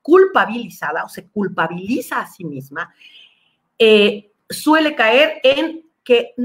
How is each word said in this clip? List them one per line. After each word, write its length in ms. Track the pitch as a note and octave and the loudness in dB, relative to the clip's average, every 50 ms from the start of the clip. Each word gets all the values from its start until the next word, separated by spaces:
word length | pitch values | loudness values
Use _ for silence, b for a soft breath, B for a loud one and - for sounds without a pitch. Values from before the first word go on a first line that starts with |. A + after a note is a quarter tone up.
culpabilizada 1000 | _ - E4 F#4+ F#4+ F#4+ - A#3+ F#3+ G3 A3 A#3+ A3+ F3 - - E3 D3 D#3 E3+ - | _ 4 4 4 4 4 2 0 -2 0 -4 -10 -10 -12 -12 -10 -10 -8 -8 -8 -10
o 40 | - | -10
se 200 | - F#3 F3 _ | -14 -20 -20 _
culpabiliza 920 | _ G#3 G3 F3+ F3 F3+ E3 E3 F3 F3 F#3+ G3+ C4 - - - C#4+ B3 | _ -6 -6 -6 -4 -4 -4 -4 -4 -10 -8 -6 -6 -6 -6 -8 -8 -10
a 60 | G3 | -10
sí 180 | E3 - _ F3 | -10 -14 _ -14
misma, 480 | D#3 C#3+ C3+ C#3 C#3 C#3+ D#3+ F3 - b b b b b b b b b b b b b b _ _ _ _ | -12 -12 -14 -16 -14 -14 -14 -14 -14 b b b b b b b b b b b b b b _ _ _ _
eh, 540 | A3+ A3 A3 G#3 G3+ G#3 G#3 G#3 - _ _ _ _ _ | 4 4 6 6 4 2 0 -4 -12 _ _ _ _ _
suele 460 | - - - D4 D#4 D#4+ D#4 D4+ D4+ | -14 -6 0 2 2 2 2 0 0
caer 460 | - A3+ A3 A#3 C4 D#4 D#4 D#4 - | 0 0 2 4 4 2 2 0 0
en 420 | - C4 C#4 D4 D#4+ D#4+ D#4+ - - _ _ _ _ | 2 2 2 2 -2 -6 -8 -12 -18 _ _ _ _
que 300 | - A#3+ A#3 A#3+ - _ B3+ | 0 2 2 2 -4 _ -10